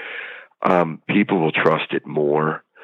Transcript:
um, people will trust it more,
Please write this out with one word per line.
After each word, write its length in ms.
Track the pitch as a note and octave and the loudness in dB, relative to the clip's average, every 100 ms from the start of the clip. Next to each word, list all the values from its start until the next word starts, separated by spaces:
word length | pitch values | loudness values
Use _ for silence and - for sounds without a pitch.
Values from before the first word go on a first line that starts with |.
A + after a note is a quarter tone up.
| - - - - - _ | -14 -12 -14 -16 -20 _
um, 380 | - F2+ E2 D#2+ - | 2 2 2 -2 -2
people 320 | F#2 G#2 G2 | 2 2 2
will 100 | D#2+ | 0
trust 400 | - D#2+ D#2+ - | 2 2 2 0
it 140 | - - | -6 -4
more, 580 | D2+ D2 D2+ D#2 D#2 - _ | -2 0 2 0 -2 -10 _